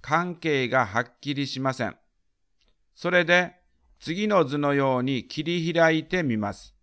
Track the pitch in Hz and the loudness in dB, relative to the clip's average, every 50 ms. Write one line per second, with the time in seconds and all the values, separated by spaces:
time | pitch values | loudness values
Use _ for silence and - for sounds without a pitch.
0 | - - 147 165 175 180 175 - - 160 151 135 127 120 117 131 123 101 92 113 | -4 0 0 0 0 -2 -8 -6 -4 -2 0 0 0 0 2 0 0 2 0 -4
1 | 123 - _ _ - 143 147 135 143 135 - 135 131 135 127 - 123 101 67 _ | -4 -4 _ _ -8 -8 -6 -6 -6 -6 -6 -4 -4 -4 -4 -4 -6 -6 -6 _
2 | _ _ _ _ _ _ _ _ _ _ _ _ _ _ _ _ _ _ _ _ | _ _ _ _ _ _ _ _ _ _ _ _ _ _ _ _ _ _ _ _
3 | - 175 175 180 175 160 175 180 180 175 - _ _ _ _ _ _ _ _ _ | -4 2 2 2 4 4 4 4 4 0 -6 _ _ _ _ _ _ _ _ _
4 | - 147 165 185 208 214 208 190 160 131 135 147 147 143 143 139 139 135 131 127 | -10 -8 -6 -4 -2 2 4 4 4 2 0 -2 0 0 2 2 2 2 0 0
5 | 123 131 139 123 - - - - 156 - 175 175 165 165 170 170 165 160 160 160 | 0 -2 -2 -4 -6 -8 -10 -8 -6 -4 -2 -2 -2 -2 2 4 4 4 4 2
6 | 156 160 - 185 170 139 117 107 104 104 101 - - - _ _ | -2 -2 -4 -2 -2 0 -2 -2 -2 -4 -6 -8 -14 -20 _ _